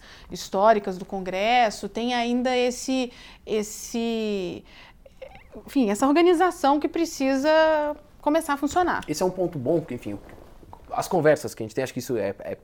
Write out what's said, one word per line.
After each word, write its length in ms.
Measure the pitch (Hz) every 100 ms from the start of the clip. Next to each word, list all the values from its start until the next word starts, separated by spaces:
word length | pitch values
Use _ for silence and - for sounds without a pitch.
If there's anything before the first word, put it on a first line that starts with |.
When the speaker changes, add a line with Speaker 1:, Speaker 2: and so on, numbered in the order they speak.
| - - -
Speaker 1:
históricas 680 | 180 - 190 214 214 208 180
do 80 | 196
Congresso. 840 | 196 185 185 214 247 226 - 202
Tem 260 | - 240
ainda 400 | 247 233 247 254 254
esse, 540 | 247 247 - 262 247 - - - -
esse, 1160 | 214 208 - - 240 233 226 214 202 175 196 - - - - - - - - - - -
enfim, 240 | 285 220
essa 160 | 208 269
organização 720 | 294 349 330 359 339 269 294
que 80 | 320
precisa 1080 | 330 330 - 269 269 294 311 311 311 294 294 - -
começar 320 | - 320 320
a 40 | 277
funcionar. 460 | 285 359 359 110 -
Speaker 2:
Esse 140 | 151
é 40 | 185
um 40 |
ponto 280 | 185 175 156
bom, 220 | 123 165
porque, 140 | 156
enfim, 240 | 123 107 101 - - - - - - -
as 160 | - -
conversas 460 | 180 151 143 110
que 80 | -
a 20 |
gente 100 | 110
tem, 80 | -
acho 120 | 131
que 40 | -
isso 180 | - 117
é, 180 | 98 98
é, 180 | 80 -